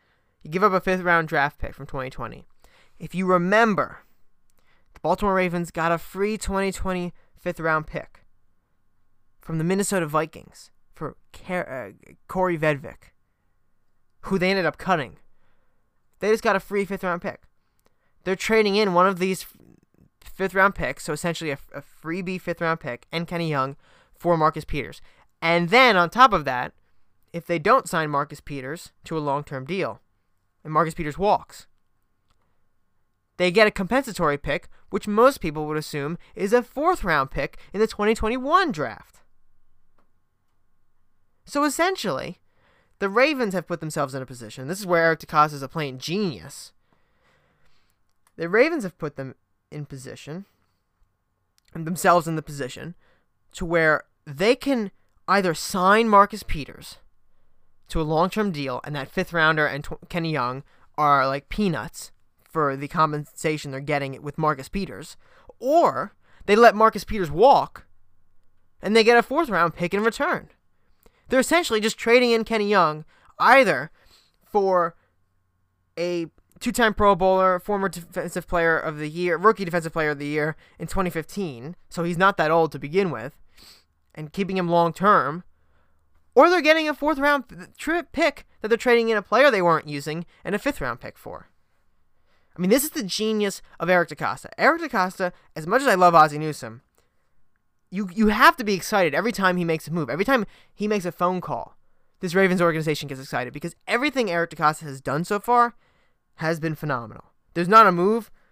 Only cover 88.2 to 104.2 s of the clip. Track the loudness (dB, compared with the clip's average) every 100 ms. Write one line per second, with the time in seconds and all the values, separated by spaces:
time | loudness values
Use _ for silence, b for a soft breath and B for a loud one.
88.2 | -2 -2 -12 _ -2 0 4 4 4 -2
89.2 | 0 4 4 4 4 2 -2 -10 -8 -10
90.2 | -12 b -8 -4 -4 -4 -6 -8 -12 -18
91.2 | -16 -18 -20 _ _ _ _ _ _ _
92.2 | _ _ _ -4 2 2 0 -6 -8 -4
93.2 | -2 0 -2 -6 -14 b 0 2 0 -4
94.2 | -6 -6 -10 0 0 0 -2 -2 -2 -4
95.2 | -6 -8 b -12 -2 0 2 4 6 8
96.2 | 6 2 -8 -8 -12 -18 _ _ _ _
97.2 | _ _ _ _ _ _ _ -8 -6 2
98.2 | 2 6 4 4 0 -4 -2 0 2 0
99.2 | -2 0 0 2 0 -2 -4 -6 -4 -2
100.2 | 0 0 -2 b b b -4 -2 -4 -4
101.2 | -2 -2 -6 -8 -10 _ _ _ _ _
102.2 | -4 2 2 4 2 0 -2 -4 -6 -12
103.2 | -8 -8 -8 -10 -12 -12 -4 -2 -2 -2